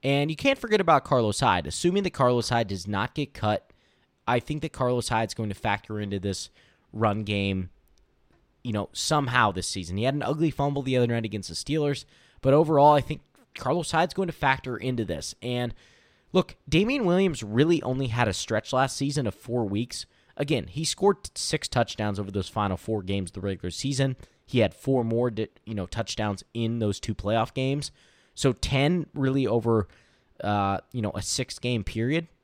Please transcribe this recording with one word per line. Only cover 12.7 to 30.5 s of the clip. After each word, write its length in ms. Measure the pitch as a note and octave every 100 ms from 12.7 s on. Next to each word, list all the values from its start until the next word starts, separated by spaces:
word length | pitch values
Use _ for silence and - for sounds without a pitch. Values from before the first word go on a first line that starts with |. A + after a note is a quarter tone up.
| D3+ C#3+
I 60 | D3
think 200 | C3 D#3 _ _ _ -
Carlos 360 | B2+ E3 D#3
Hyde's 200 | E3 F3
going 140 | - F#3
to 60 |
factor 440 | - C#3+ C3+ - B2
into 280 | B2 B2
this. 320 | G2+ D#2+ - -
And 320 | B2 B2 B2 - _ _ _ _ _
look, 240 | F3+ F3 - -
Damian 360 | D3+ G#3+ C#4
Williams 400 | G3+ F3 G3 D3
really 360 | G#2 A2 D3+ E3+
only 240 | - C3 C3+
had 180 | A2+ A#2
a 60 |
stretch 400 | F#2 - G#2+ -
last 240 | B2+ C3 -
season 320 | C#3 C#3+ A#2+
of 80 | -
four 280 | - A#2+ G#2+
weeks. 400 | G2+ A#2+ - - _ _ -
Again, 300 | C#3+ C#3+ E2
he 180 | G#2
scored 380 | D#3+ - G3 G3
t-, 80 | - -
six 320 | - D#3 -
touchdowns 500 | - A#2+ - G#2 G2+
over 140 | G2
those 160 | G2+ F2+
final 280 | - G#2 F#2
four 280 | - A2
games 260 | F#2 G2 F2+
of 40 |
the 60 | -
regular 300 | G2 F#2+ F2+
season. 460 | - C3 C3+ C3+ C3 - _
He 140 | _ B2+
had 160 | G2+
four 300 | - - C3
more, 260 | A2+ A2+ B2
di-, 160 | G#2+ A2 _
you 120 | - G#2+
know, 100 | F#2
touchdowns 560 | - A2 - G#2+ G2 -
in 260 | A#2 A2+ A#2
those 180 | G#2+ G2
two 160 | -
playoff 400 | G#2+ G2+ A2+ A2+
games. 380 | - C3 C#3+ C#3+ _ _ _ _
So 200 | - C#3
ten 540 | B2 - C#3 C#3+ F3+ -
really 340 | - C3+ C#3 B2
over, 420 | A#2 A2+ A2+ F#2 - _ _ _ _
uh, 360 | G2+